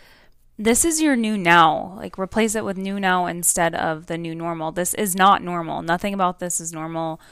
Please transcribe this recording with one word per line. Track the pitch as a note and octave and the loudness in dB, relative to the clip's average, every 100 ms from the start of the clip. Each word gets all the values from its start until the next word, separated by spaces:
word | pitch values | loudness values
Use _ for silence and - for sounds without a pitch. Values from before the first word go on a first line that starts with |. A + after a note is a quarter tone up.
| - _ _ _ _ - | -20 _ _ _ _ -2
this | G#3+ A#3+ E4+ | 2 2 2
is | D#4 | 2
your | D#4 B3+ | 2 2
new | A3 G#3+ | 0 0
now. | E3+ E3+ D#3+ D3+ - F#3 | 6 8 8 4 -4 -12
Like, | - - | -12 -8
replace | F#3 A3+ A3 A3 | -4 0 0 0
it | G#3 | -4
with | F#3 | -6
new | F#3+ G3+ | -6 -2
now | F#3+ F#3 F3 | 0 2 0
instead | E3+ E3+ - E3+ E3 | -2 -2 2 0 0
of | D#3+ D#3 E3+ | -2 -4 -6
the | E3+ | -8
new | E3+ | -6
normal. | D#3+ E3+ E3 D#3+ | -8 -6 -6 -6
This | E3 F3+ - | -4 -4 -2
is | G#3 F#3 | -2 2
not | F#3+ G3+ | 4 4
normal. | F3 F3 E3 D3+ | 0 -6 -4 -6
Nothing | E3 F3 G3+ G3 | -2 -2 -2 -2
about | F3+ F3+ | -2 -2
this | F3+ - | -6 -6
is | E3 | -8
normal. | D#3+ D#3+ E3 E3 D#3+ - | -8 -8 -6 -6 -8 -14